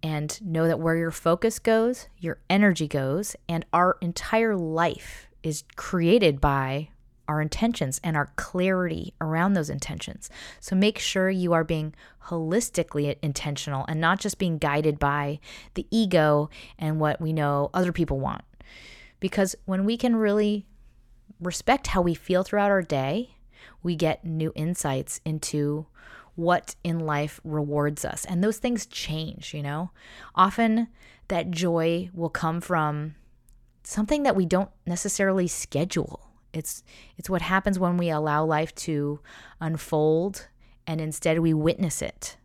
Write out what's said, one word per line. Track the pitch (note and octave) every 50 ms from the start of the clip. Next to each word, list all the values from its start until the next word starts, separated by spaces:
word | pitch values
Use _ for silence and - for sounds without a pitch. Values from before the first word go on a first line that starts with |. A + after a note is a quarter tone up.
| -
And | D#3+ D#3 D3+ D3+ D3+ - - A3
know | F#3+ D#3+ D#3+ D#3+ E3
that | E3 -
where | D#3+ E3 E3
your | E3 E3 E3
focus | D#3+ - - E3+ E3 F3 - A3+ A3+ -
goes, | - - A3+ A3 A3 A#3+ B3+ - - - - -
your | F3 E3 - - - _
energy | F3 G3 G#3 G3+ F#3 - D#3 D3
goes, | - D3 C3+ C3+ C#3 E3+ G#3 - - - _ _
and | E3+ E3 - - -
our | E3+ F3+ F3+ G3 -
entire | - F3 F3 - - - - A3 A3+ A3+ G#3+
life | F#3+ E3+ D#3+ D#3+ D#3+ E3+ E3+ - - - - - - - - _ -
is | - D#3+ D3+ D#3 - _ -
created | - - - - F3+ E3 E3 F#3+ A#3+ G#3+ E3 C#3+ C#3
by | C#3+ D3 C#3 C#3 C3+ C3 C3+ C#3+ D#3 - - _ _ - _ _ _ -
our | D3+ D3+
intentions | D#3 D#3 - - - A#3 A#3 - E3 C3 C3 - -
and | F3 D#3
our | D3+ D3 - -
clarity | - - - - F#3 F3+ F#3+ F#3+ F#3 F3+ F3 D#3+ E3 - - - _
around | E3 D#3+ D#3 E3 E3+ G3 G3+
those | F#3 D#3 D3
intentions. | C#3 C#3 - - D3 D#3 - - - - - - - - - - - -
So | - - F#3+
make | F#3 G3 G#3 G#3+ -
sure | - - - G3 F#3 F#3
you | F#3+ F#3 F3+ F3 E3+
are | E3 E3
being | D#3 E3+ D#3 D#3 D#3 - - - - - _ -
holistically | - F3 E3+ D#3+ D#3+ E3+ A3 A#3+ - _ - E3 - - D3 D3 C#3+ C#3 - -
intentional | D3+ C#3 - - D3+ C#3+ C#3 - - C#3+ C3+ C3+ -
and | D#3+ D#3
not | E3 E3 F3+ G3
just | - G#3+ - -
being | G3 F3+ E3 D3+
guided | - D3+ C#3+ D3 D#3 D#3 D3 D3
by | - C#3+ C#3+ D3 C#3+ C#3+ D3 D3+ - - - - - - -
the | F#3 - -
ego | - A3+ A3+ G3 F#3 F3 D#3 D3+ D3 D3 D3 D3+ - - - - - -
and | - D#3 D#3 D#3
what | D#3 D3+ D3 -
we | E3 D#3 D#3+
know | D#3 D3 D3 C#3+ C#3+ C#3+ - -
other | F3+ F3+ F3+
people | E3 - E3+ D3 C#3 C3+
want. | C3+ C3+ - - - _ _ - - - - - - - - - - - _ _
Because | - F#3+ - - G3 F#3+ - - -
when | - F#3+ F#3 G3
we | G3+ A3+ A#3
can | - B3+ A#3
really | A3+ A3 G#3 G3+ G#3+ G#3 G#3 G#3 G#3 G3+ _ - - - - _ - _ _ - _ _ _ - _
respect | E3+ F3+ E3+ - - - A#3+ C#4 - -
how | - F#3+ F3+
we | F3 E3+
feel | D3 - - F#3 F3+ F#3+
throughout | - - G#3 G3+ G3+
our | G3+ G3 F3
day, | - - C3+ C3 C3+ D3+ G#3 B3 - - _ - - _ - - - - -
we | - E3+ F3
get | D#3 E3+ D#3 D3+ - -
new | E3 D#3+ D#3+ D#3 D#3+ -
insights | - D3+ E3 F3 - - D3 C3+ C3 - - - - _
into | D#3+ D#3 D#3 - - - D3 D3 C#3+ D3 D3+ D#3 - _ - - - - - - - _
what | - E3 E3+ F3+ F3 - - - _ -
in | F3 E3 E3+
life | E3 D#3 D3+ C#3+ D3 D3+ - - _
rewards | D#3+ D3+ D3+ D3 D3 C#3+ D3 D3 D3 D3 D3 -
us. | - - - -
And | - F#3 F3 F#3
those | G#3+ A3 A3
things | - B3 A#3+ A3 - -
change, | - - - - D#3 D#3 D#3+ D#3 - - - - -
you | D3+ C#3+
know? | C#3+ C#3+ D3+ E3+ F#3 - - - - - - - - -
Often | - F#3 G3 F#3+ - A#3 A3+ A3 A3+ A#3 A3+ - - - - - - - -
that | G3 E3+ E3 F3+
joy | F3+ D#3+ F3+ F3+ E3+ E3 D#3+ E3 E3+ E3+ F#3 F3 F3+
will | F3+ E3 D#3+
come | - - - D#3+ E3 E3+
from | E3+ - F3+ E3 D#3 D3+ D3 D3+ D3 D#3 D3+ - - - _ _ _ - - - - _ _ _ _
something | - - - G#3+ G#3 D4+ D4+ C#4+
that | C#4 G#3+
we | F#3+ F#3
don't | E3 F3 F3+ G3 F#3+ - _ _
necessarily | - F3 F3 - G#3 - - G3 G3 F#3+ F#3+ F3+ F3
schedule. | - - - - - C#3 D#3 F#3 - E3+ - - - - - - _ - _ _
It's, | _ D#3+ D3+ - - - - _ - - - - _
it's | - F3 -
what | F#3+ F3
happens | E3 E3 F#3 F#3+ G3 G#3 G3 F3+
when | F#3 F3 F3
we | F3 F3 E3+
allow | D#3+ D3+ D3+ D#3 D3 D3+ D#3
life | D#3+ D#3+ D3+ D#3+ D#3 -
to | - - - D#3+ D3 C#3+ C#3+ D3 D3 - - - - - - - -
unfold | E3+ D#3+ D#3+ D#3 - - - D#3 D3+ D#3 D#3 D#3+ E3+ G3+ G3 - - - _ _ _ - - _ _
and | - E3 D#3+
instead | D#3 D#3 D3+ - - F3 D#3+ E3
we | E3 E3 D#3+
witness | D#3 D3+ E3 - - F#3+ E3 - -
it. | - - - - - - - _ _